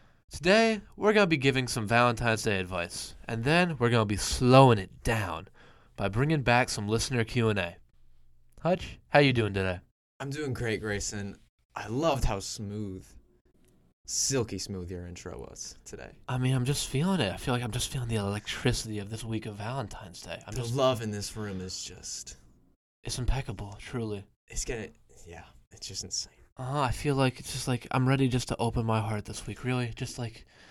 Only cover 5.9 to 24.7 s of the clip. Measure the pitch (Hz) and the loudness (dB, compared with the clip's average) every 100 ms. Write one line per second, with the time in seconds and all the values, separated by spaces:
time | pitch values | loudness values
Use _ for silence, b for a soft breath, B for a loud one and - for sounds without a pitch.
5.9 | - 98 104 147 156 123 120 127 - 104 | -4 -2 0 2 2 4 4 4 0 0
6.9 | 113 - 127 110 123 113 101 87 - - | 0 0 0 0 2 2 2 -2 -6 -20
7.9 | _ - - - - _ - 165 185 - | _ -20 -20 -20 -20 _ -6 -2 -2 -4
8.9 | - _ 143 139 123 104 98 95 87 - | -14 _ 6 6 4 2 0 -2 -4 -10
9.9 | _ _ - 139 147 147 120 120 101 107 | _ _ -14 -10 -6 -6 -4 -2 -2 -2
10.9 | 101 - 104 101 - _ _ _ - 104 | -4 -4 -6 -8 -10 _ _ _ -12 -6
11.9 | 120 160 135 - 101 95 - 101 104 104 | -2 0 2 2 0 -4 -8 -8 -6 -6
12.9 | 95 - - _ _ _ _ _ _ _ | -8 -12 -20 _ _ _ _ _ _ _
13.9 | _ - - - 135 110 95 - 95 90 | _ -8 -4 0 0 -2 -4 -6 -8 -8
14.9 | 90 87 87 87 - - - - - - | -8 -10 -12 -12 -12 -12 -14 -16 -16 -16
15.9 | - - - - 127 127 131 123 143 - | -16 -16 -16 -6 -2 2 2 0 -2 -2
16.9 | 135 175 185 104 87 - 120 120 120 - | 0 2 2 0 -2 -2 -2 -2 -4 -4
17.9 | 135 117 113 98 104 - - 127 117 113 | -4 -2 -2 -2 -4 -6 -2 0 0 -4
18.9 | 104 101 110 113 110 110 101 107 135 104 | -8 -8 -10 -6 -6 -6 -10 -8 -6 -8
19.9 | - 95 85 - 85 - 110 117 127 131 | -10 -16 -16 -12 -12 -10 -8 -4 2 2
20.9 | 117 110 104 101 110 104 95 92 - - | 2 -2 -4 -6 -8 -8 -6 -8 -10 -12
21.9 | 87 - - - - - _ _ _ _ | -14 -12 -12 -14 -18 -20 _ _ _ _
22.9 | _ - - 120 135 127 98 101 101 - | _ -8 -4 0 0 0 -8 -10 -12 -8
23.9 | 127 110 101 95 _ - - - | -4 -4 -6 -10 _ -12 -8 -6